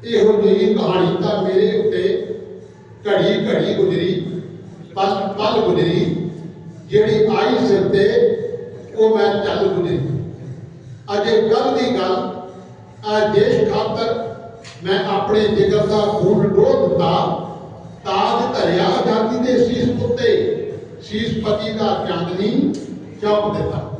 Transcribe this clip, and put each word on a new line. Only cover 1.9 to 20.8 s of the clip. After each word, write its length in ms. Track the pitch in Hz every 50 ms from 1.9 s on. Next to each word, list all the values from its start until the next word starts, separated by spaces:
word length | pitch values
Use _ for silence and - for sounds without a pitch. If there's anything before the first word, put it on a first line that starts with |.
| - 180 185 196 - - - - - - - - - - - - - - - - - - -
ਘੜੀ 260 | 208 196 - - 202 214 - -
ਘੜੀ 260 | - - - - - -
ਗੁਜਰੀ, 400 | - - - - - - 180 - - - - - - - - - - - - - - - - -
ਪਲ 200 | - - - - 196 202 - -
ਪਲ 220 | 202 214 - - 214
ਗੁਜਰੀ, 440 | - - - - 165 165 - - - - - - - - - - - - - - - - - - - -
ਜਿਹੜੀ 360 | 392 427 427 427 - 214 - - -
ਆਈ 300 | - - - - - -
ਸਿਰ 200 | - 196 190 175 -
ਤੇ 160 | - 196 202 214 226 240 240 - - - - - - - - - - - - - -
ਉਹ 220 | 220 220 220 220
ਮੈਂ 160 | 202 202 - - - -
ਚੱਲ 240 | - - 196 196
ਗੁਜਰੀ। 320 | 190 - 165 - - - - 135 - - - - - - - - - - - - - - - - - - - - - 202
ਅਜੇ 280 | 202 - 226 226 - 220 214
ਕੱਲ੍ਹ 280 | 220 247 - 262 -
ਦੀ 200 | - 247 - -
ਗੱਲ, 180 | 190 190 185 - - - 190 - - - - - - - - - - - - - - -
ਆ 220 | 214 214 214 208 - -
ਦੇਸ਼ 360 | 202 - - - - 214 - -
ਖਾਤਰ 340 | - - - - - 226 - - - - - - - - - - - - - - - 170
ਮੈਂ 160 | 180 196 190 - 208
ਆਪਣੇ 380 | 202 196 - - 214 214 214
ਜਿਗਰ 380 | 196 - 202 196 196 202 214 208
ਦਾ 140 | 196 214 214 208 202
ਖੂਨ 360 | - - - 190 - - 202
ਡੋਲ 400 | 202 185 196 - - - - -
ਦਿੱਤਾ। 260 | 180 - 170 175 170 165 165 - - - - - - - - - - - - - - - - -
ਤਾਜ 480 | - 392 392 - - - - - - -
ਧਰਿਆ 300 | - - 170 175 180 185 190 185
ਆਜ਼ਾਦੀ 400 | - - - 220 220 220 226 247 - -
ਦੇ 120 | - 494 - -
ਸੀਸ 380 | - - - - - - - -
ਉੱਤੇ, 260 | - - - - 440 - - - - - - - - - -